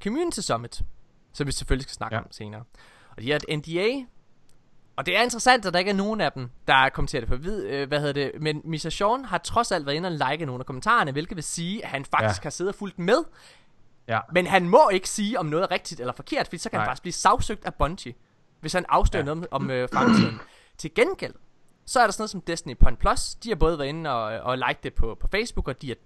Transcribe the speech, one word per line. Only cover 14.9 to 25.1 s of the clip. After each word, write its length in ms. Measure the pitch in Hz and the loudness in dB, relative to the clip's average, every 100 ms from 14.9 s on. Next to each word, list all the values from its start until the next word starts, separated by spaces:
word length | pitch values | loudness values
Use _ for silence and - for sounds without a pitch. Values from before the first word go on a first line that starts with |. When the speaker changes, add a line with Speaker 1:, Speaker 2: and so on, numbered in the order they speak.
| 185 - | 4 -2
Speaker 1:
sige, 300 | - 202 226 | -4 -4 -4
om 60 | 160 | -2
noget 180 | 156 | 0
er 80 | 185 | 0
rigtigt 280 | 190 - 147 | -2 -6 -10
eller 140 | 123 | -8
forkert, 340 | 120 - 294 190 | -8 -6 -4 -4
fordi 100 | 170 | -6
så 120 | 220 | -6
kan 100 | - | -2
han 60 | 104 | -2
Speaker 2:
Nej. 40 | |
Speaker 1:
faktisk 120 | - | -4
blive 120 | 180 | -8
sagsøgt 520 | - 196 247 - 107 - | 0 2 4 0 -4 -8
af 80 | |
Bungie, 400 | - 143 190 123 - _ _ _ _ | -2 -2 -4 -12 -16 _ _ _ _
hvis 120 | 156 | -4
han 120 | 180 175 | -4 2
afslører 360 | 156 - 185 139 | 4 4 2 -2
Speaker 2:
Ja. 60 | |
Speaker 1:
noget 140 | 160 170 | -4 -6
om, 200 | 139 139 | -6 -4
øh, 180 | 127 127 | -2 -2
fremtiden. 460 | 135 127 220 - 110 | 2 4 6 4 -2
<clears throat> 40 | - - _ - | -14 -20 _ -14
Til 160 | 156 | -6
gengæld, 400 | - 285 381 143 - - _ _ _ - | 0 0 0 -8 -12 -20 _ _ _ -2
så 140 | 254 | 2
er 40 | |
der 80 | 220 | 2
sådan 100 | 190 | 2
noget 80 | 214 | -6
som 120 | 190 | -8
Destiny 340 | - 170 - 120 | -6 -6 -2 8
Point 200 | - 131 | 8 8
Plus. 360 | 202 214 - - | 2 2 -2 -6
De 140 | 233 | -4
har 60 | 185 | 2
både 220 | 160 170 | 2 2
været 100 | 139 | -2
inde 200 | 156 156 | -4 -4
og, 300 | 120 110 110 | -4 -4 -4
og 180 | - 127 | -4 -2
like 220 | 123 147 | -2 -2
det 100 | 135 | -4
på, 240 | - 113 | 0 0